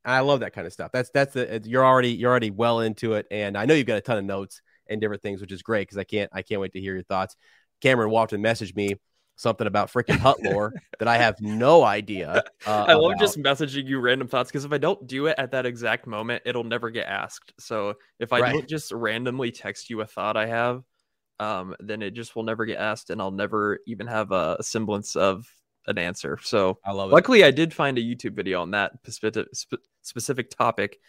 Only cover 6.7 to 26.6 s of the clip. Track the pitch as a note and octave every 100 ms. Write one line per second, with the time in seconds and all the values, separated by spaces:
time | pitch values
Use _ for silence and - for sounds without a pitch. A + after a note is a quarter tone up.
6.7 | F#2+ G2 F#2 - F#2+ G2 - _ _ _
7.7 | _ C3 B2 G#2+ A2+ A2 G2+ A2 A#2 G2
8.7 | G#2 G2+ G2 _ _ _ _ A#2+ - G#2
9.7 | G#2 G2 B2 - D3 C3 - - G#2 G#2+
10.7 | - _ - A2+ A#2 A2+ G#2 G#2+ A2 C3
11.7 | E3 A2+ G#2 G#2 F#2+ D2+ F#2 - _ G#2
12.7 | G#2+ G#2 D#3 E3+ G3 - D3+ C#3 C#3+ C#3+
13.7 | C#3 C3+ C3+ A#2+ C3 A#2+ B2+ B2+ C#3+ C#3+
14.7 | D3 D#3 G3 B2 C3+ D#3 C#3 B2+ C3 B2
15.7 | A#2+ A#2 A#2+ A#2 G#2+ A2+ A#2+ A#2+ A#2+ A#2
16.7 | A#2 A#2 A2+ - G2+ - - _ _ -
17.7 | A2 G2+ - _ _ B2 B2 B2 C3 C3+
18.7 | D3+ - A2+ A2 A2+ B2+ C3 B2 - G2+
19.7 | - - A2 G#2+ G2+ G#2 A2 A2+ A#2 B2
20.7 | B2+ _ _ _ _ _ - G#2+ F#2+ F#2
21.7 | - G#2 G#2+ G2+ A#2 A2+ A2+ A2+ A2+ A2
22.7 | - G#2+ A2 - G#2 F#2+ G2 G2+ G#2+ G#2
23.7 | G2 A2+ G2+ A#2 A2 G2 F#2+ D#2+ - -
24.7 | A2 G#2+ G#2 - D#2+ G2 F#2+ - _ _
25.7 | _ - G2+ F2 G2 C#2 - - G#2+